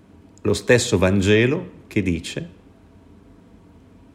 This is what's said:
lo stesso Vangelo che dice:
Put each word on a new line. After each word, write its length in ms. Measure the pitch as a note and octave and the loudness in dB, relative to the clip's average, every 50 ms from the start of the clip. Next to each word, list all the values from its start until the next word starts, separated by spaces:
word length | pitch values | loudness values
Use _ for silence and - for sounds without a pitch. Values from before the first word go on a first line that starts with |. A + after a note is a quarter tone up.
| _ - - - - - - - | _ -20 -20 -20 -20 -20 -18 -8
lo 120 | - - G2+ | -4 -4 -4
stesso 440 | - - - B2 A#2 - - A2 | -2 2 2 2 2 2 0 0
Vangelo 720 | F2 F#2 F#2 G2 G2+ F2+ G2+ G#2 G#2+ A#2 B2+ D3 F#3 - - - - - | 0 2 2 2 2 2 4 4 4 2 2 0 -4 -6 -10 -16 -20 -20
che 160 | - - A2 | -8 -6 -4
dice: 480 | F#2 F#2 E2 D#2+ - - - E2 E2 - - - - - - _ - - - - - - - - - - - - - - - - - - - - - - - - - - - | -2 -2 -4 -4 -6 -10 -12 -12 -12 -14 -16 -20 -20 -20 -20 _ -20 -20 -20 -20 -20 -20 -20 -20 -20 -20 -20 -20 -20 -20 -20 -20 -20 -20 -20 -20 -20 -20 -20 -20 -20 -20 -20